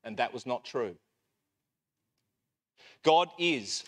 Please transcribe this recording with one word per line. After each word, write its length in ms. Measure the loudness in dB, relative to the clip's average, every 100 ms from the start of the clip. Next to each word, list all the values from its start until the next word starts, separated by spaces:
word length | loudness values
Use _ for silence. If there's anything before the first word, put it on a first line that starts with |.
and 140 | -12 -4
that 160 | -4
was 120 | -4 -6
not 200 | -6 -4
true. 340 | -6 -6 -8 _ _ _ _ _ _ _ _ _ _ _ _ _ _ _ _ _ _ -20 -2
God 280 | 4 4 4 0
is, 440 | 0 0 -4 -8